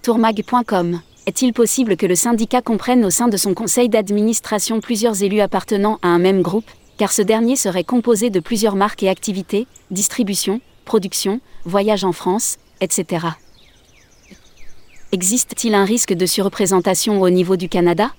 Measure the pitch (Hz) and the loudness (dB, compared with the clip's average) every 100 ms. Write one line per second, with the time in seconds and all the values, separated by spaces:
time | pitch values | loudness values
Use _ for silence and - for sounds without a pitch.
0 | - 220 226 214 - 247 240 196 170 175 | 0 2 2 0 -2 -2 0 0 0 -4
1 | - - - - 254 233 226 - 233 185 | -8 -10 -8 0 0 2 0 2 0 0
2 | 190 175 233 233 226 247 247 214 - 247 | 0 0 0 0 0 -2 0 -2 2 2
3 | 208 165 240 202 202 180 220 - 240 220 | 2 2 0 0 -2 -2 -2 0 2 2
4 | 202 208 214 226 - 214 - 220 - 220 | 0 0 0 -2 -2 -4 -2 -4 -2 -2
5 | 233 202 196 214 196 196 - 208 208 220 | 0 0 0 2 0 0 -2 0 0 0
6 | 180 175 185 196 170 202 220 - _ - | 2 4 4 4 2 0 -4 -20 _ -4
7 | 202 - 196 220 233 262 202 180 175 247 | -2 0 2 2 2 0 0 -2 0 0
8 | 226 214 240 185 - 214 220 196 202 - | 2 2 2 -2 -2 0 0 0 -2 0
9 | 196 190 - 190 185 202 254 - _ 185 | -2 -2 -4 -6 -4 -4 -4 -12 _ -4
10 | 185 - 208 196 - 214 - _ - 220 | -4 -2 -2 -2 -2 -4 -6 _ -2 -2
11 | 190 - 196 220 _ - 170 196 202 208 | 0 -4 -4 -4 _ -12 -4 0 2 0
12 | 190 170 185 202 - - _ _ 185 - | 0 -2 -2 -2 -2 -8 _ _ -4 -2
13 | 175 170 170 160 - _ - _ _ _ | -2 -4 -4 -8 -18 _ -20 _ _ _
14 | _ _ _ - - - - - - - | _ _ _ -20 -20 -16 -14 -14 -18 -20
15 | - 190 180 240 - - 233 208 196 233 | -6 -2 0 -2 -4 -4 0 2 2 0
16 | - 180 180 - 196 - 190 185 180 185 | 0 0 0 0 -2 0 2 2 2 0
17 | - 202 185 180 175 190 175 185 175 175 | 0 2 4 4 2 0 0 2 2 2
18 | 226 | -2